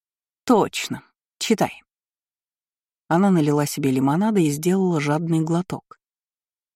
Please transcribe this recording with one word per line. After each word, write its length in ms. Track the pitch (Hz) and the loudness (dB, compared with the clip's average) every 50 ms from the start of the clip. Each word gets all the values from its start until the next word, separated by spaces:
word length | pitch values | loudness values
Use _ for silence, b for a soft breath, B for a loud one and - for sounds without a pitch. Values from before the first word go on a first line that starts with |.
| _ _ _ _ _ _ _ _ _ | _ _ _ _ _ _ _ _ _
«Точно. 600 | - 247 202 160 - - - - - - - - _ _ _ _ _ _ - | 2 2 4 2 0 -2 -6 -10 -8 -10 -10 -12 _ _ _ _ _ _ -6
Читай». 440 | - - 226 - 165 - - - - _ _ _ _ _ _ _ _ _ _ _ _ _ _ _ _ _ _ _ _ _ _ _ _ - | -2 -2 0 0 0 -2 -4 -8 -20 _ _ _ _ _ _ _ _ _ _ _ _ _ _ _ _ _ _ _ _ _ _ _ _ -2
Она 220 | 156 175 196 202 | 0 2 4 4
налила 340 | 185 170 147 151 147 147 147 | 4 4 2 2 2 0 0
себе 280 | 147 - 151 143 135 131 | -2 -4 -4 -2 -2 0
лимонада 480 | 131 135 139 147 175 208 220 214 196 | 0 0 0 0 0 0 0 2 2
и 100 | 165 147 | 2 0
сделала 500 | 143 147 160 180 185 196 190 180 170 151 | 0 -2 -2 0 0 2 0 0 0 0
жадный 400 | 143 147 147 156 170 165 165 160 | 0 -2 -2 -2 -2 0 0 0
глоток. 600 | 160 160 165 170 180 - - - - - - _ _ _ _ _ _ _ _ _ _ _ _ _ _ _ _ | 0 0 -2 -2 -4 -4 -8 -12 -12 -14 -20 _ _ _ _ _ _ _ _ _ _ _ _ _ _ _ _